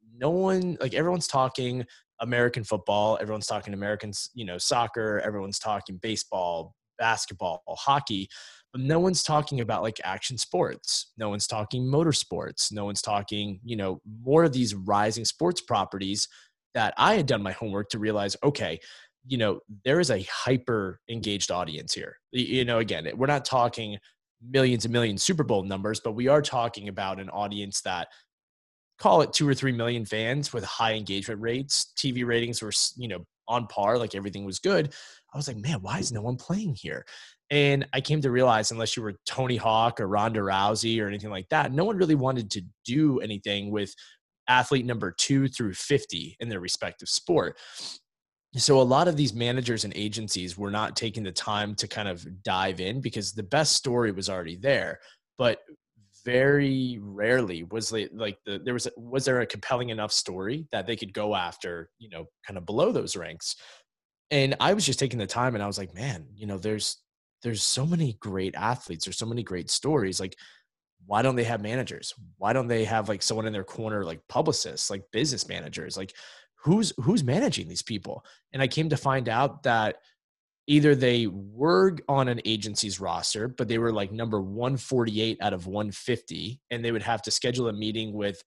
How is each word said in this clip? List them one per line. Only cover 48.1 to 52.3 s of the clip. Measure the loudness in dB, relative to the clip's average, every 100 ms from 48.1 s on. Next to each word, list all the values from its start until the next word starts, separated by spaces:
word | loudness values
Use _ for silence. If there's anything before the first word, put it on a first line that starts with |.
| _ _ _ _ 0
So | 6 8
a |
lot | 8 6 6
of | 4
these | 2
managers | 2 -2 0 -2 -2
and | -2 -4
agencies | -4 -4 -4 -4 -6 -6
were | -4
not | -2 -2
taking | -2 -4 -4
the | -6
time | -6 -2 -2 -2 -4
to | -6
kind | -4 -6
of | -6 -10